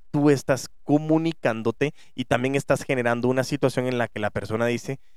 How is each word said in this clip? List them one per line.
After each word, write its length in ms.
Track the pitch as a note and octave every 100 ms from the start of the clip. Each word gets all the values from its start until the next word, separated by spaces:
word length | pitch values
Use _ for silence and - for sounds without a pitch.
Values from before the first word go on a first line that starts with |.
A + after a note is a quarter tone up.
| -
tú 180 | D3 D3
estás 380 | C#3 - C3 - -
comunicándote 1120 | - D3 D#3 D#3+ D#3+ - C3 A2+ A2+ - C#3+ - -
y 120 | - B2+
también 300 | B2 C3 C#3
estás 280 | - C3+
generando 460 | - C3+ A#2+ A#2+ B2
una 160 | B2+ B2+
situación 420 | C#3+ C3+ C3 B2+
en 120 | B2
la 100 | A2+
que 100 | -
la 120 | G#2
persona 340 | - G2 A2 A#2
dice, 340 | A#2+ - C3+ -